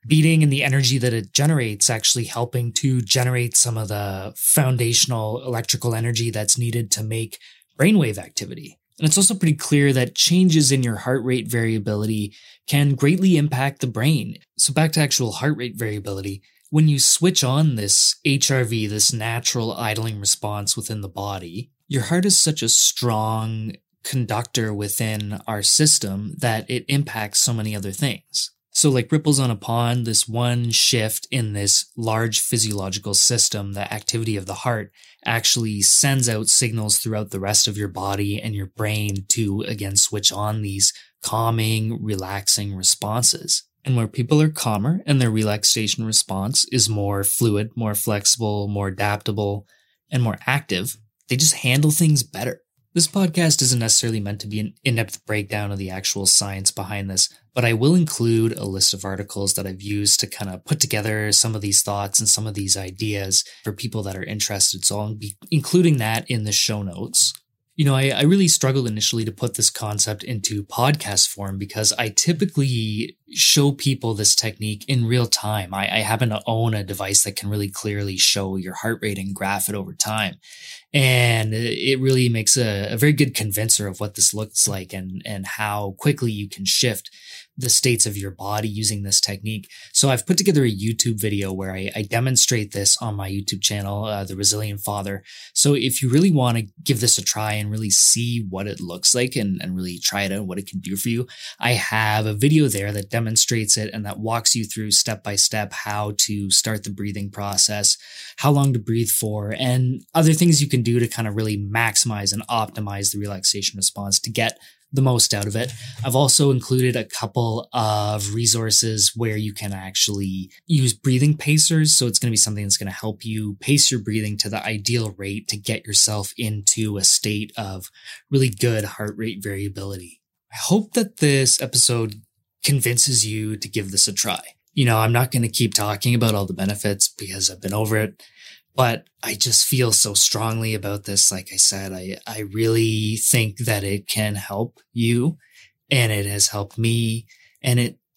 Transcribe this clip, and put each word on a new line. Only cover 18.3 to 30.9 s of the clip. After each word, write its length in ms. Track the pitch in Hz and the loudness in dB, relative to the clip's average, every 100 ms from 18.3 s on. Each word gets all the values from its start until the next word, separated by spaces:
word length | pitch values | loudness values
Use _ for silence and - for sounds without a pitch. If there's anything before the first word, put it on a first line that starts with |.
| 135 - | 2 2
R 140 | 135 | 2
V, 240 | 117 117 107 | 0 -2 -2
this 260 | 107 - | 0 0
natural 600 | 117 110 117 - 127 110 | 0 -4 -4 -2 -2 -4
idling 480 | - 113 107 113 104 | -4 -2 -2 -4 -4
response 560 | 101 - 110 104 101 - | -2 -2 -2 -6 -4 -4
within 240 | 104 104 | -4 -8
the 80 | 95 | -8
body, 640 | 90 101 98 87 90 - _ - | -6 -6 -6 -8 -12 -14 _ -4
your 140 | 135 | -4
heart 220 | - 175 | 0 2
is 140 | 196 185 | 4 4
such 240 | - 156 | 2 0
a 60 | 113 | 2
strong 1040 | - - - 123 110 110 110 110 110 110 - _ _ | 4 4 2 0 0 0 -2 -4 -6 -8 -12 _ _
conductor 680 | - 135 113 107 123 - 110 | -6 -4 -2 -2 -2 -2 -2
within 680 | 104 104 - 113 107 101 101 - | -2 -4 -2 -2 -4 -6 -8 -6
our 160 | 107 | -2
system 680 | 98 - 151 - 101 98 104 - | 2 4 4 2 0 -6 -6 -4
that 320 | 123 113 - | -2 -2 -2
it 140 | 123 - | -6 -2
impacts 540 | 139 147 113 107 - | -2 -2 -4 -2 0
so 120 | - | 0
many 220 | 117 107 | 0 -2
other 160 | 104 98 | -4 -6
things. 640 | 92 143 - _ - - _ _ | -4 -4 -4 _ -6 -6 _ _
So 180 | - 151 | 2 4
like 220 | 131 120 | 4 2
ripples 300 | 156 151 139 | 2 4 2
on 100 | 131 | 2
a 60 | 104 | -2
pond, 500 | - 117 117 123 117 | -2 0 2 0 0
this 220 | 110 - | 0 0
one 420 | 113 120 120 117 | 0 0 0 0
shift 560 | 113 - | 2 2